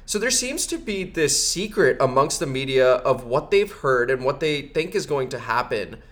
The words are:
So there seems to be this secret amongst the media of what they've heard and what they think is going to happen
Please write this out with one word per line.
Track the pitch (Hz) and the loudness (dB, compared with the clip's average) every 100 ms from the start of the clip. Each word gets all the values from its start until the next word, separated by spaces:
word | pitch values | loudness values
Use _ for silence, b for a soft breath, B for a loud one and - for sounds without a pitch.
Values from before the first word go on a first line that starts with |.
| - | -6
So | 208 | -2
there | 240 | 0
seems | 233 247 311 - | 0 -2 -6 -6
to | 339 | -6
be | 233 196 | -6 -6
this | 185 170 147 - - | -6 0 0 2 0
secret | 165 208 - 143 - | -2 -4 2 2 4
amongst | 131 127 147 - | 2 4 2 0
the | 151 | -4
media | 131 135 131 127 | -4 0 4 6
of | 127 - 123 | 4 2 -2
what | 117 131 - | 0 -2 2
they've | 202 208 | 2 2
heard | - 139 127 120 | -2 0 2 2
and | 131 | 0
what | 131 139 | 0 -2
they | 160 147 | -2 -2
think | 139 160 165 202 | -4 -4 -2 -4
is | 143 | -2
going | 143 127 | -2 -2
to | 123 | -6
happen | 113 117 120 113 85 107 b | -2 -2 0 -2 -4 -12 b